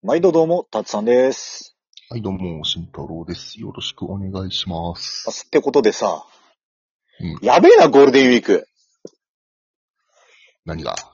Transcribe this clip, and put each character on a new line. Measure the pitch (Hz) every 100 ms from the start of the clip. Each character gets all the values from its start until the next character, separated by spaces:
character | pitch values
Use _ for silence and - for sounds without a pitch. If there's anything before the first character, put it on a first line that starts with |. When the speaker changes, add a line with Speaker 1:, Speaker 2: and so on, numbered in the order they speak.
| 107
Speaker 1:
毎 | 160
度 | 185
ど | 165
う | 160
も、 | 175 -
た | 107
つ | 104
さ | 104
ん | 110
で | 123 131
す。 | 127 - - - _ _ - _
Speaker 2:
は | 120
い、 |
ど | 101
う |
も、 | 95 92 78 78
慎 | 80 85
太 | - 73
郎 | 82
で | 82 85
す。 | - -
よ | -
ろ | -
し | - -
く |
お | - 98
願 | 95 95 95
い |
し | - 95
ま | 82 85 85
す。 | - - -
Speaker 1:
あ、 |
っ | - -
て | -
こ | 143
と | 139
で | 107
さ、 | - 107 80 - _ _ _ _ _ _ _ _ _
Speaker 2:
う |
ん。 | 85 78
Speaker 1:
や | 101 147
べ | 330
え | 453
な、 | 156
ゴ | 139
ー | 139
ル |
デ | 131 131
ン |
ウ |
ィ | 120
ー |
ク。 | - 98 - _ _ _ - _ _ _ _ _ _ _ _ _ _ _ _ _ _ _ -
Speaker 2:
何 | 80
が？ | - 50 -